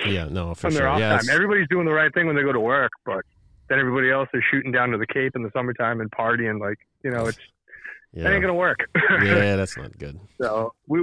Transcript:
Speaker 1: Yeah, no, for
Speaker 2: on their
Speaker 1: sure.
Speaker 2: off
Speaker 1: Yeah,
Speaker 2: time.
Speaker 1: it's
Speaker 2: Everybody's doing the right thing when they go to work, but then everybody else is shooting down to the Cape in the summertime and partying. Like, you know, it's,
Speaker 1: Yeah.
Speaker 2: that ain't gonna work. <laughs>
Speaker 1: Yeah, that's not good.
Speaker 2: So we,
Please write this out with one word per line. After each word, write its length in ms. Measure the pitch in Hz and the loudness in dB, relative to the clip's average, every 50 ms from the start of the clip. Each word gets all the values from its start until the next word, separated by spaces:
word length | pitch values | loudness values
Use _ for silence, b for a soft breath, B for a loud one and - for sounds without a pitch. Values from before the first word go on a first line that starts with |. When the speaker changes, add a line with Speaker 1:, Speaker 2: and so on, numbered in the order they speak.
| - | -4
Speaker 1:
Yeah, 220 | 104 98 90 82 | -2 -2 -2 -2
no, 280 | 73 80 92 85 85 85 | -4 -4 -4 -4 -4 -6
for 120 | - - 170 | -4 -2 -2
Speaker 2:
on 40 | 156 | 0
their 80 | 147 | 2
Speaker 1:
sure. 60 | 135 135 | 2 2
Speaker 2:
off 120 | 135 - | 2 2
Speaker 1:
Yeah, 80 | 110 107 | 2 4
Speaker 2:
time. 80 | 107 117 | 2 2
Speaker 1:
it's 80 | 113 127 | 2 2
Speaker 2:
Everybody's 380 | 143 165 196 202 208 202 185 135 | 2 2 2 2 2 2 2 2
doing 180 | 180 180 170 | 0 0 0
the 60 | 160 | 2
right 200 | 156 156 156 151 | 2 2 2 2
thing 140 | - 180 170 | 2 0 0
when 100 | 160 151 | 2 2
they 60 | 143 | 0
go 100 | 139 139 | 0 2
to 80 | 131 117 | 0 0
work, 320 | 107 120 135 143 127 117 - - _ | 0 2 2 2 0 0 -4 -6 _
but 180 | - 98 95 - _ _ _ _ _ - - _ - | -6 -6 -6 -8 _ _ _ _ _ -20 -20 _ -2
then 100 | 135 135 | 0 0
everybody 320 | 135 127 123 135 131 131 | 2 2 2 2 2 2
else 180 | 135 135 135 - - | 2 2 0 -2 -2
is 80 | 127 - - | -2 0 2
shooting 200 | - 135 131 135 | 0 0 0 0
down 180 | 123 127 123 123 | 0 0 0 0
to 80 | 117 104 | 0 -2
the 80 | 113 | -4
Cape 280 | - - 143 135 131 - | -4 -2 -2 -2 -2 -2
in 80 | 127 | -4
the 80 | 117 107 | -6 -4
summertime 480 | - 131 123 123 123 - 120 113 120 113 | -4 -4 -4 -4 -4 -2 -2 -2 -2 -2
and 100 | 110 110 | -4 -6
partying. 500 | - - 113 113 117 117 117 110 107 104 | -4 -2 0 0 0 0 0 -2 -2 -2
Like, 180 | 104 101 107 - _ _ _ _ | -4 -6 -6 -8 _ _ _ _
you 80 | - 135 | -6 -4
know, 160 | 123 117 113 | -2 -2 -2
it's, 120 | 113 110 - - - _ _ _ B B B B B B B B _ | -2 -4 -6 -12 -20 _ _ _ B B B B B B B B _
Speaker 1:
Yeah. 120 | - 82 82 | -10 -4 0
Speaker 2:
that 80 | 180 | 0
ain't 100 | 196 196 | 0 2
gonna 120 | 185 185 175 | 2 0 0
work. 340 | 175 180 170 131 - - - - | 2 2 2 0 0 -4 -2 0
<laughs> 280 | - - - 190 - | 2 2 4 4 4
Speaker 1:
Yeah, 340 | - 101 101 101 101 101 98 | 4 4 4 4 4 4 2
that's 200 | 95 95 - - | 0 0 -2 -6
not 200 | - 73 - - - | -10 -12 -14 -14 -14
good. 200 | 71 71 71 90 101 - _ - | -14 -14 -14 -14 -18 -16 _ -4
Speaker 2:
So 320 | 127 113 107 110 113 117 - _ _ | -4 -2 -2 -2 -4 -4 -8 _ _
we, 160 | - 147 170 | -2 -2 -2